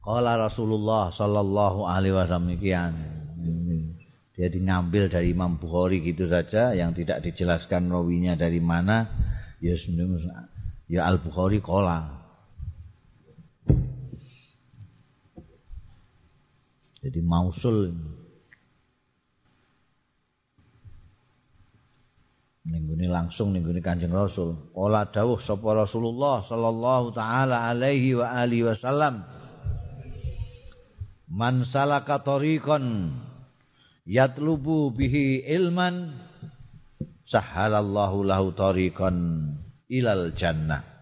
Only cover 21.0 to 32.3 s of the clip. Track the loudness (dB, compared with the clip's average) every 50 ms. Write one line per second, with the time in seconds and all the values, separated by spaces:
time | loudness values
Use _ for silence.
21 | -20 -20 _ _ _ _ _ _ _ _ _ _ _ _ _ _ _ _ _ _
22 | _ _ _ _ _ _ _ _ _ _ _ _ _ -6 -4 -4 -2 -2 -2 0
23 | 0 0 0 0 -2 -4 -4 -2 0 0 0 0 0 -2 -2 -2 -2 -2 -2 -2
24 | 0 0 0 0 0 0 -2 -2 -4 -4 -4 -6 -10 -12 -6 -2 0 2 2 2
25 | 0 0 0 0 2 2 0 -2 -2 -4 -4 -2 0 2 2 2 2 0 0 -2
26 | -2 -2 -2 0 0 0 0 0 -2 -4 -2 0 0 0 0 0 2 2 2 2
27 | 2 0 -4 -4 -2 0 2 2 2 2 2 0 0 0 0 2 2 2 4 4
28 | 4 4 4 2 2 0 0 0 2 2 2 4 4 2 0 0 -2 0 2 2
29 | 2 2 0 -4 -10 -14 -16 -18 -20 -20 -20 -8 -6 -6 -6 -4 -8 -12 -14 -14
30 | -14 -12 -12 -8 -8 -8 -6 -6 -10 -10 -12 -20 -20 -20 -20 -20 -20 _ _ -16
31 | -16 -16 -16 _ _ -8 -4 -2 0 2 2 0 0 0 0 0 2 2 2 0
32 | 0 -2 -2 -2 0 0